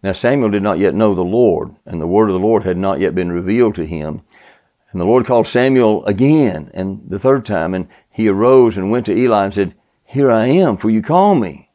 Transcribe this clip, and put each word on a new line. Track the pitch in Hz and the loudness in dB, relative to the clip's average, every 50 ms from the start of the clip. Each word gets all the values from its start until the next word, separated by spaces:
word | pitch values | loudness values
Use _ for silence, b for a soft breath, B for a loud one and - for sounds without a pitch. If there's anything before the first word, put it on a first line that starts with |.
| - | -6
Now | 98 | -6
Samuel | 95 - - 120 135 143 123 107 | -6 -2 0 0 0 2 0 0
did | 101 104 | 0 0
not | 98 104 95 82 | 0 -2 0 0
yet | 98 95 73 | 0 0 0
know | 92 110 107 98 | 2 0 0 0
the | 85 92 | 0 -2
Lord, | 87 98 117 123 110 85 78 - - - _ _ | -2 0 2 2 2 2 0 -4 -8 -14 _ _
and | - 85 85 | -12 -10 -8
the | 78 | -6
word | 82 90 104 110 104 | -2 2 2 2 2
of | 95 | 0
the | 92 92 107 | 0 0 0
Lord | 113 104 87 | 0 0 0
had | 92 90 87 | -2 -4 -2
not | 95 98 95 71 | -2 -2 -2 -2
yet | 90 92 82 | -2 -2 -2
been | 92 90 87 | -2 -4 -4
revealed | 87 87 90 92 104 120 123 110 104 | -4 -6 -4 -2 0 2 2 0 0
to | - 80 | -4 -8
him. | 78 85 80 76 76 78 - _ b b b b b b b b b b b b b | -8 -8 -8 -8 -8 -10 -12 _ b b b b b b b b b b b b b
And | - 92 | -8 -4
the | 85 | 0
Lord | 95 120 127 120 | 2 2 2 2
called | - 127 117 113 - | 2 2 0 0 2
Samuel | - 123 123 135 135 131 120 110 107 95 - | 0 0 2 2 2 4 4 2 2 0 -2
again, | - 104 98 127 139 151 156 147 113 90 80 76 - - | -4 -2 0 2 2 4 4 2 0 -2 -6 -12 -14 -10
and | - 92 95 98 104 - - | -8 -8 -6 -8 -10 -12 -10
the | 90 98 | -10 -4
third | - 131 135 139 110 | 0 0 0 0 0
time, | - 104 90 80 90 92 | -4 -4 -4 -2 -2 -4
and | 92 90 - b b b b | -6 -6 -8 b b b b
he | _ - 110 107 | _ -2 0 0
arose | 98 95 107 123 131 131 123 117 98 98 | 0 2 2 4 6 6 4 4 2 -2
and | 92 98 | -4 -2
went | 110 123 113 107 | -2 -4 -2 -2
to | 98 95 | -2 0
Eli | 123 123 113 104 98 | 0 2 2 0 0
and | 98 101 | -2 -2
said, | 101 98 90 - _ _ _ _ _ _ | -4 -4 -4 -4 _ _ _ _ _ _
"Here | _ - 135 143 131 | _ -4 0 2 2
I | 117 110 110 123 | 2 2 2 2
am, | 139 180 190 156 110 92 | 2 2 2 0 0 -2
for | - 113 | -2 -2
you | 110 110 | -2 -2
call | - - 151 180 190 208 202 | -2 0 0 2 2 2 2
me." | 151 110 90 71 71 _ _ _ | 0 0 -4 -8 -14 _ _ _